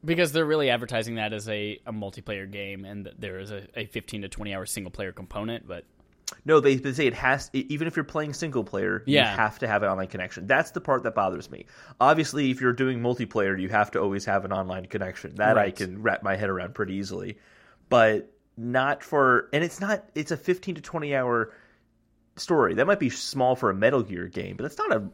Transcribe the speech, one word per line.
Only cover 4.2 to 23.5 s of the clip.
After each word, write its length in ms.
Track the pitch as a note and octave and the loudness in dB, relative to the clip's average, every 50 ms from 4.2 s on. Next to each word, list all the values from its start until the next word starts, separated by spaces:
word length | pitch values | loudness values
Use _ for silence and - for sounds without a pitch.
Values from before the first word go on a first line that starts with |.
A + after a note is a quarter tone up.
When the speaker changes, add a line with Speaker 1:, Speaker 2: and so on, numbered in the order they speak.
Speaker 1:
to 80 | G2+ F#2 | -10 -10
twenty 240 | - - G#2 G#2 G2 | -10 -10 -8 -6 -6
hour 140 | F#2+ F#2 | -8 -6
single 240 | - - G#2+ F#2+ F2+ | -8 -8 -8 -8 -10
player 200 | - - G2+ F#2+ | -10 -10 -10 -10
component, 560 | F2+ G#2+ G2+ - - G2+ G#2+ A2+ A#2 A#2 - | -10 -12 -14 -10 -8 -8 -8 -8 -8 -10 -12
but 160 | F#2 F2+ E2+ - _ _ _ _ _ _ _ _ - - - - | -12 -14 -14 -14 _ _ _ _ _ _ _ _ -14 -14 -4 4
Speaker 2:
No, 140 | D3+ D#3 D3+ | 6 6 8
they, 160 | C#3 C#3 C3+ | 8 8 6
they 180 | B2+ C3+ C#3 B2+ | 4 2 -2 0
say 120 | D#3 D3 | 2 2
it 80 | B2 A#2+ | 2 2
has, 360 | - C3+ B2+ C3+ C3+ - - - | 2 2 2 2 2 0 -4 -4
e-, 120 | C3+ B2+ - | -4 -4 -4
even 180 | D3 C#3+ D#3+ | -4 -4 -4
if 80 | E3 - | -4 -2
you're 80 | E3 C#3+ | -4 -4
playing 280 | - - D#3 D3+ D3 C#3 | -4 -4 -4 -4 -4 -6
single 300 | - E3+ D#3 C3 B2 G2 | -6 -6 -4 -2 -2 -2
player, 400 | - - G2 G2 F#2+ F#2+ G#2 A2+ | -2 -2 -2 -2 -2 -2 -2 0
Speaker 1:
Yeah. 240 | B2+ C#3+ C#3+ B2 G#2+ | 4 4 4 4 4
Speaker 2:
you 60 | G2+ | 2
have 220 | G#2+ A2 G#2+ - - | 2 0 0 0 -2
to 80 | B2+ | -2
have 160 | A2+ G#2 G2+ G#2 | 0 2 2 2
an 60 | G2 | 2
online 180 | F#2+ F#2+ F#2+ | 0 -2 -4
connection. 400 | F#2 - F#2+ F#2 F#2 - F#2 F#2+ | -6 -6 -8 -8 -8 -10 -6 0
That's 240 | G2+ B2+ D3 D#3+ - | 2 2 2 2 0
the 100 | - D#3+ | -4 -4
part 220 | - D3+ C3+ B2 B2+ | -2 0 0 0 0
that 100 | A2+ - | -2 0
bothers 360 | G#2+ G2 F#2+ F2+ - - - | 0 0 0 0 -4 -8 -12
me. 140 | B1 G1+ - - - - - - - - | -16 -18 -18 -20 -20 -20 -20 -10 0 4
Obviously, 480 | B2 C#3+ D#3 D#3+ D3+ - B2+ D3+ C#3+ C3 | 6 6 6 4 2 -2 -2 0 0 0
if 100 | B2+ C3 | 0 2
you're 140 | B2+ B2 B2 | 2 2 2
doing 260 | B2+ C3+ C3 B2+ A#2 | 2 0 0 0 0
multiplayer, 580 | A#2+ B2 B2 A#2+ A2+ - - A2+ G2 G2 G2 F#2 | 0 -2 -2 -2 -4 -2 0 0 0 2 0 0
you 80 | F#2+ F#2 | -2 2
have 220 | A2 G#2+ G#2 - | 2 2 2 2
to 100 | - D#2+ | 0 0
always 240 | F#2 G2+ G2 G2+ - | 0 0 -2 -2 -2
have 180 | G#2+ G2 G2 G2 | 0 0 0 0
an 80 | G2 | -2
online 360 | G2 F#2+ F#2+ F#2 F#2 F#2+ F#2 | -4 -4 -4 -4 -6 -8 -8
connection. 480 | - - G2+ F#2+ F#2 F#2 - - D#2 - | -6 -6 -6 -6 -6 -8 -10 -12 -8 -2
That 220 | G2 G#2 G#2+ A2 | 2 4 4 6
I 60 | G#2+ G#2 | 6 4
Speaker 1:
Right. 100 | F#2+ F2+ | 2 0
Speaker 2:
can 260 | - G2 F2+ F#2 G2+ | -4 -6 -6 -6 -2
wrap 220 | G#2+ A2 G2 - - | -2 -2 0 0 0
my 120 | G2 F#2+ | -2 -2
head 140 | G2 G#2 G2 | 0 0 -2
around 240 | F#2+ F2+ F2+ F#2 - | -2 -4 -6 -6 -6
pretty 220 | - G#2 F#2 F#2+ | -6 -4 -4 -4
easily. 420 | G2 G2 F#2+ F#2+ F2+ F#2+ - G#2+ - _ _ _ - _ _ _ _ _ | -6 -6 -6 -8 -8 -8 -10 -12 -14 _ _ _ -20 _ _ _ _ _
But 440 | - C3 A#2 A2+ A2 G#2+ G2+ - - _ _ _ _ _ | 4 6 8 8 8 6 2 -2 -6 _ _ _ _ _
not 460 | - A2+ A#2+ B2 C3 C3 C#3 C#3+ - - | -10 -6 -2 0 0 0 0 -2 -4 -4
for, 460 | - D#3 C#3+ C3+ B2+ B2 A#2+ - - - | 0 2 4 6 6 6 6 4 2 0
and 100 | D3+ F3 | -2 -2
it's 160 | E3 - - | -2 -4 -4
not, 260 | G3 G3+ G#3+ G3+ - - - | -4 -2 -2 -4 -6 -8 -8
it's 160 | D#3 D3 - | -6 -4 -4
a 60 | E3 | -6
fifteen 360 | C#3 - F#3 F3+ F#3 - G3 E3+ | -2 -2 -2 -2 -2 -4 -8 -8
to 60 | D#3 | -8
twenty 320 | - - - D#3+ D3 D3 C#3 | -10 -8 -8 -6 -4 -2 0
hour 380 | C3+ B2+ B2 A#2+ A#2 A2 - - - _ _ _ _ _ _ _ _ _ _ _ _ _ _ _ | 0 0 2 2 0 0 -2 -6 -16 _ _ _ _ _ _ _ _ _ _ _ _ _ _ _
story. 380 | - - - F3 D3+ A#2 F2+ F#2 | -8 -2 2 4 4 4 4 4
That 120 | G#2+ C3+ | 4 4
might 120 | F#3+ G3+ G3 | 4 4 2
be 100 | D3+ A#2 | 2 -2
small 440 | - - - - - C#3 B2+ B2+ | -2 -4 -8 -6 -2 2 2 2